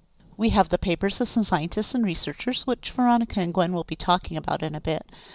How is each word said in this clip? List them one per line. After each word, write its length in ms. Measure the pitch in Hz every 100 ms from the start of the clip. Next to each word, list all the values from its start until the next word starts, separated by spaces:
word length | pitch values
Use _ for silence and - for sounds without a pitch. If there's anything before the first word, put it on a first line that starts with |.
| _ _ - -
We 140 | 220
have 200 | 202 180
the 80 | 180
papers 420 | 190 165 196 -
of 80 | 247
some 160 | 233
scientists 500 | 202 165 165 - 214
and 100 | 247
researchers, 640 | 214 165 - - - 254 -
which 240 | 240 -
Veronica 500 | - 247 240 233 196
and 140 | 175
Gwen 180 | 180 175
will 120 | 180
be 120 | - 175
talking 400 | - 180 - 156
about 260 | - 151
in 120 | 156
a 60 | 151
bit, 300 | - 156 - - -